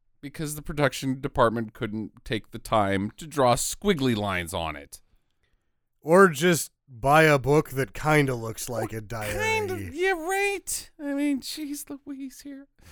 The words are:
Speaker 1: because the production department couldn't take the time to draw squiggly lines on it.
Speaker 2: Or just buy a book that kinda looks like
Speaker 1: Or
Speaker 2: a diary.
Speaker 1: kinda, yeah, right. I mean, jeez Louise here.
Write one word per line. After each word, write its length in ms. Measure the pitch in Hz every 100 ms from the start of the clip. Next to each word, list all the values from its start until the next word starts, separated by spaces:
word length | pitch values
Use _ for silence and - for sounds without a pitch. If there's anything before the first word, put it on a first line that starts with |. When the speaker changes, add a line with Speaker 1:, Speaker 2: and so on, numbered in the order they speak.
| _ _
Speaker 1:
because 340 | 143 - 151 151
the 60 |
production 580 | 143 147 139 - 135 135
department 520 | 131 - 117 117 110
couldn't 520 | - 120 110 104 -
take 260 | - 110 -
the 80 | -
time 540 | - 110 98 98 104 -
to 100 | 160
draw 260 | 143 123
squiggly 600 | 120 - - 202 165 131 110
lines 360 | 104 90 85
on 200 | 92 80 73
it. 240 | 71 - _ _ _ _ _ _ _ _ _ _
Speaker 2:
Or 280 | 143 180 196
just 420 | 139 175 165 - _ _
buy 340 | 123 135 151
a 140 | 156 143
book 300 | 123 147 147
that 220 | 135 131
kinda 420 | - 156 151 135
looks 320 | 120 113 110 -
like 240 | 113 110
Speaker 1:
Or 40 | 113
Speaker 2:
a 20 |
diary. 320 | 107 113 107
Speaker 1:
kinda, 560 | 508 440 440 403 370 -
yeah, 200 | 277 370
right. 800 | 349 320 392 403 392 - - - _
I 140 | 285
mean, 280 | 277 294 269
jeez 440 | - - 294 294 - 285 -
Louise 340 | 269 269 -
here. 260 | 285 269 277 _ -